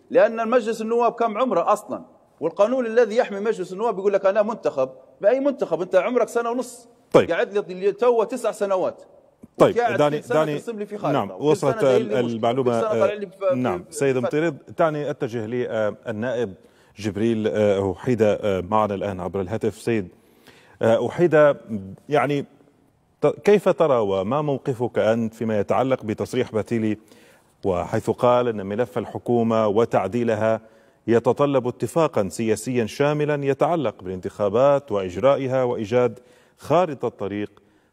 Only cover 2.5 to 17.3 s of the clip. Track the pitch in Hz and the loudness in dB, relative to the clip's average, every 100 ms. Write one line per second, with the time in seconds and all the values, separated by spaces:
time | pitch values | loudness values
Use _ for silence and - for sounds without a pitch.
2.5 | 160 208 262 226 226 226 220 226 202 220 | 2 2 2 0 2 2 2 -2 -2 -4
3.5 | 180 175 185 233 190 202 196 196 214 208 | -4 -6 -4 -4 -2 0 2 2 2 0
4.5 | 226 151 139 131 - - - 196 262 285 | -2 -4 -2 -4 -6 -20 -2 0 2 0
5.5 | 254 - 160 180 185 190 247 220 233 233 | -2 -2 -2 2 2 2 0 0 -2 -2
6.5 | 247 247 - - _ _ 151 104 170 220 | -4 -6 -12 -20 _ _ 4 4 0 -2
7.5 | 202 165 185 196 196 247 233 202 254 233 | -2 -6 -2 -2 2 2 2 0 -2 -4
8.5 | - 202 190 139 - - - _ _ - | -2 -2 0 -2 -6 -16 -20 _ _ -4
9.5 | - 156 208 233 190 147 147 - 156 151 | 4 4 4 0 2 2 0 -2 0 0
10.5 | 147 - 214 208 208 175 139 98 92 143 | -2 -8 -10 -10 -6 -2 -2 -2 -2 0
11.5 | 156 147 - 135 123 117 104 120 113 117 | 2 0 2 4 2 2 -2 -2 0 0
12.5 | 127 123 117 220 113 - - 196 - 190 | 0 0 0 0 2 0 -2 -10 -4 -2
13.5 | 127 123 - - - 139 127 120 147 165 | 0 0 -4 -6 -2 0 0 0 -2 -2
14.5 | 135 - 107 165 151 143 143 131 120 107 | -4 -8 0 0 0 -6 -6 -6 -6 -6
15.5 | 123 120 113 104 - 123 107 123 120 110 | -4 -4 -2 -2 -4 -8 -6 -4 -4 -6
16.5 | 87 - _ _ - 104 98 113 | -8 -20 _ _ -8 -6 -2 0